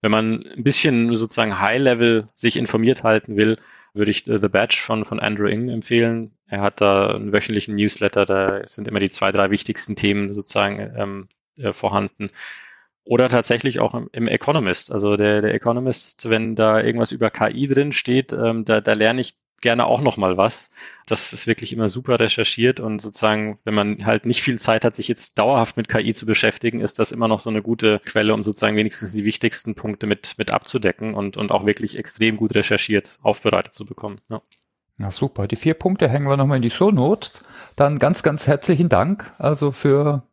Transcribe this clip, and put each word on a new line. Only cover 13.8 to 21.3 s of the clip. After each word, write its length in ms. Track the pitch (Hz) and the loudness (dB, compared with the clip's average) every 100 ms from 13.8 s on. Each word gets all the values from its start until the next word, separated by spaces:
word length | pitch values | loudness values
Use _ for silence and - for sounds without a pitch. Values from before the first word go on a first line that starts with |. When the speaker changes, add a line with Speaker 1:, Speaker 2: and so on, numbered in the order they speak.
| 117 120 | -2 -4
Speaker 1:
im, 140 | - | -10
im 160 | - 117 | -4 -2
Economist. 640 | - - 156 104 87 - | -2 0 0 0 -4 -4
Also 260 | 101 104 101 | -2 0 2
der, 240 | 104 104 | 2 2
der 120 | 107 | 0
Economist, 760 | 110 120 117 127 120 - - 120 | 0 -2 -2 -2 -4 -8 -10 -2
wenn 260 | 113 113 110 | -2 -2 2
da 260 | 110 110 | 2 4
irgendwas 300 | 110 117 113 | 2 0 -2
über 200 | - 113 | 0 -2
K 180 | - 110 | 0 -2
I 180 | 117 139 | 0 0
drin 240 | 135 143 | 0 0
steht, 400 | 135 - 123 131 | -2 0 0 0
ähm, 300 | 117 117 113 110 | -2 -2 -2 2
da, 160 | 110 | 0
da 120 | 107 | 2
lerne 280 | 107 110 123 | 2 2 2
ich 120 | 120 - _ _ | -4 -10 _ _
gerne 240 | 120 120 - | 0 2 2
auch 160 | 120 | 2
noch 160 | 139 - | 0 2
mal 200 | 95 92 | 0 4
was. 320 | 104 - - - - - - | 2 0 -14 -20 -20 -20 -6
Das 260 | 110 - | -4 -4